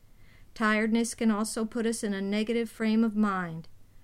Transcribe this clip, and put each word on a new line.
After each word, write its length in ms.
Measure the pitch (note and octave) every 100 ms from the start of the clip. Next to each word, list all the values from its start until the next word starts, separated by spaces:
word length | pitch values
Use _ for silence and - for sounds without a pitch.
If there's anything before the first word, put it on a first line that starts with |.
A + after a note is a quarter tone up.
| - - - - -
Tiredness 600 | - G#3+ G#3+ A3 A3+ A#3
can 180 | - A3+
also 320 | G#3 A3 - A3
put 200 | A#3+ A3+
us 180 | A3+
in 100 | A3
a 80 | G3
negative 480 | G3 G#3 A3 A#3 A#3
frame 340 | - A3 A3
of 120 | A3+ G#3
mind. 540 | G#3+ F#3+ F3 E3 - - - -